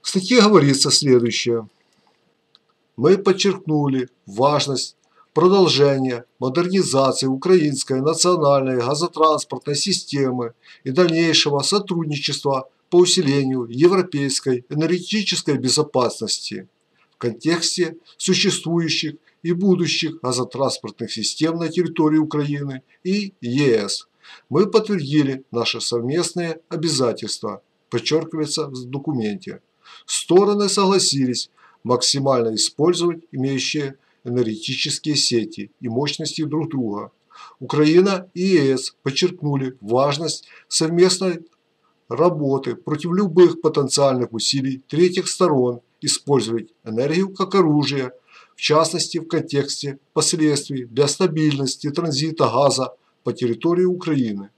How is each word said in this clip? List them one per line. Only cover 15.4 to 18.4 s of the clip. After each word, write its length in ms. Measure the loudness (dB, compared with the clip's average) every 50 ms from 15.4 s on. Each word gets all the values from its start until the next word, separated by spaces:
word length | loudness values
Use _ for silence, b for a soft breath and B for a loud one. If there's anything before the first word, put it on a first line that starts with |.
| -2 -2 -2
безопасности 1120 | 0 0 0 0 0 0 0 0 0 0 0 -2 -4 -6 -6 -6 -6 -6 -10 -12 -12 -14 _ _ _ _ _ _ _ _ _
в 80 | _
контексте 800 | _ -6 -6 -6 -2 -2 -2 0 0 -2 -4 -2 -2 -4 -4 -4 b b b b
существующих 1000 | b -2 0 0 2